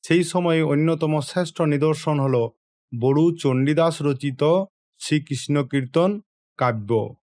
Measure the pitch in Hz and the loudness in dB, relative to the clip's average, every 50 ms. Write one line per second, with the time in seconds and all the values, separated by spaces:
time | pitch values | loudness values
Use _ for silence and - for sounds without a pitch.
0 | - - 170 175 180 170 - 180 175 170 165 160 156 147 143 143 156 165 165 160 | 0 2 2 2 2 0 -2 0 2 2 2 2 2 2 2 2 2 0 0 0
1 | 160 156 156 151 131 - - 180 180 160 - - 170 151 147 143 147 156 151 156 | 0 0 0 -2 -2 -4 -4 -4 -4 -4 -2 -2 0 0 2 2 2 0 0 -2
2 | - 160 151 143 139 135 131 123 113 113 _ _ _ _ _ _ _ _ - 117 | -2 -2 -2 0 0 0 0 0 0 -2 _ _ _ _ _ _ _ _ -8 -2
3 | 117 131 135 147 160 175 170 170 - 139 127 127 135 143 151 147 165 165 156 - | 0 2 4 4 4 2 0 0 0 0 2 2 2 2 2 2 2 2 0 -2
4 | 143 147 143 131 - 143 135 131 151 151 170 190 196 196 _ _ _ _ _ _ | -2 -2 -2 -2 -4 -8 -4 0 0 2 2 2 0 -4 _ _ _ _ _ _
5 | - - - 151 151 - 139 123 - - 147 143 139 131 - 139 131 127 - 165 | -4 -2 -2 -2 -2 -4 -8 -8 -4 -2 0 0 0 0 -2 -4 -4 0 0 2
6 | 170 190 208 208 - _ _ _ _ _ _ - 139 123 117 113 104 101 117 110 | 2 2 0 -4 -10 _ _ _ _ _ _ -2 -2 0 0 -2 -4 -2 -2 -2
7 | 107 104 - _ _ | -2 -4 -10 _ _